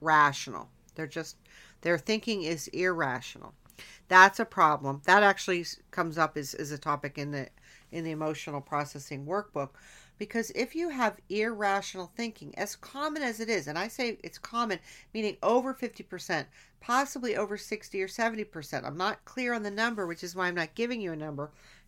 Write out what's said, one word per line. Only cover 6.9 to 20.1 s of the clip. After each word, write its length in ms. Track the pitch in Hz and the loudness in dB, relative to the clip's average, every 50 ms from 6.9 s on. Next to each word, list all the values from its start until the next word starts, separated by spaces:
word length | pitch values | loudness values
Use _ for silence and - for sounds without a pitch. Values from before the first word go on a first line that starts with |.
| 147 147 - 143 - 151 | -2 -2 -2 -6 -6 -6
in 120 | 143 147 | -6 -6
the, 180 | 143 139 135 - _ - - - - - - - | -6 -6 -8 -10 _ -20 -20 -20 -20 -20 -18 -12
in 120 | - 165 160 | -8 -6 -6
the 60 | 160 | -4
emotional 500 | 156 151 156 156 151 151 - 160 147 139 | -4 -2 -2 -2 -4 -4 -6 -8 -8 -8
processing 640 | 135 - 151 147 147 139 - 143 139 - 147 135 139 | -6 -4 -4 -4 -4 -4 -8 -14 -12 -10 -10 -10 -6
workbook, 440 | 151 185 208 208 - - 147 139 135 - - - - - - - - - | -4 -4 -4 -4 -4 -6 -6 -6 -6 -8 -18 -20 -20 -20 -20 -20 -18 -10
because 340 | - 208 208 - 226 220 - | -10 -8 -4 -2 -2 -2 -2
if 240 | - - 262 269 - | -2 -4 -4 -4 -2
you 160 | 320 349 330 | -4 -4 -4
have 300 | 277 254 240 208 190 - - - | -2 0 0 0 0 -2 -10 -6
irrational 840 | 202 214 214 233 226 208 208 196 196 202 196 - - 185 180 - - | -2 -2 0 -2 -2 0 0 0 0 0 -2 -6 -10 -10 -12 -10 -8
thinking, 400 | - 233 226 220 - 147 147 - - | -6 -6 -6 -8 -10 -16 -12 -8 -6
as 180 | 208 208 - | -6 -6 -8
common 460 | - - - - 277 294 311 302 311 | -12 -16 -14 -8 -6 -4 -4 -4 -2
as 180 | 269 240 220 214 | -4 -4 -4 -4
it 80 | 226 226 | -2 -2
is, 180 | 226 180 143 | -2 -2 -2
and 120 | 151 151 170 | -2 -4 -4
I 100 | 202 226 | -4 -6
say 300 | - - 247 233 202 - | -4 -4 -4 -4 -4 -6
it's 160 | - 170 - - | -10 -14 -14 -14
common, 400 | - - 233 233 240 214 185 - - - - - - _ - | -14 -8 -4 -2 -2 -2 -2 -4 -6 -14 -20 -20 -16 _ -4
meaning 240 | 220 214 208 - - | -2 -2 -2 -2 0
over 300 | - 196 233 254 254 269 | 2 4 4 4 2 0
fifty 300 | 262 - 247 226 - - | -4 -4 -6 -8 -8 -10
percent, 440 | - - 180 175 - - 170 151 - - - - - - _ - | -16 -12 -12 -10 -6 -2 -2 -2 -2 -4 -12 -20 -20 -20 _ -12
possibly 560 | - - 240 262 277 269 - 269 247 233 208 | -4 0 2 2 2 0 -2 -4 -2 -2 0
over 200 | - 208 196 208 | 0 0 -2 -4
sixty 460 | 202 - - 214 214 - - - 196 | -6 -6 -8 -8 -8 -8 -6 -4 -4
or 60 | 190 190 | -4 -4
seventy 360 | - - 226 233 226 214 202 | -2 -2 -2 0 0 -4 -8
percent. 400 | - - 165 143 - 151 131 - | -8 -8 -12 -10 -6 -6 -6 -6
I'm 140 | 135 143 170 | -6 -4 -2
not 260 | 185 208 - - - | -2 -2 -2 -4 -10
clear 300 | - - 254 247 240 240 | -12 -6 -4 -2 -2 -2
on 80 | 226 | -2
the 80 | 208 202 | -2 -4
number, 360 | 196 214 226 240 226 208 185 | -2 0 0 0 0 -2 -4
which 160 | 170 | -4